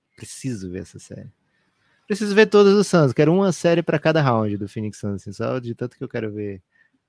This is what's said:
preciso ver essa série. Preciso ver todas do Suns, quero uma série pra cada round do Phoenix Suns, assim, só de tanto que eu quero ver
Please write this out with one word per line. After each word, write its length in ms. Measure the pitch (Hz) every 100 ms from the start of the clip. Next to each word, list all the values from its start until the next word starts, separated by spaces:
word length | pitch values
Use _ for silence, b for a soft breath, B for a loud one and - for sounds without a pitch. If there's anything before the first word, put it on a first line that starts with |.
| _
preciso 560 | - 107 - 135 113 92
ver 120 | 90
essa 180 | 87 -
série. 300 | - - - _ _ _ _ _ _ _ -
Preciso 280 | 202 208
ver 120 | 196 220
todas 280 | 208 202
do 100 | 202
Suns, 280 | 190 175 143
quero 200 | 117 151
uma 180 | 175 196
série 320 | 160 175 170
pra 160 | 165 156
cada 220 | 160 156
round 360 | 139 117 107 101
do 100 | 101
Phoenix 300 | - 107 -
Suns, 240 | 104 98
assim, 100 | 101
só 260 | 95 113 127
de 160 | 120
tanto 220 | 117 123 -
que 80 |
eu 40 | 127
quero 220 | 120 110
ver 300 | 104 104 98 _ _ _ _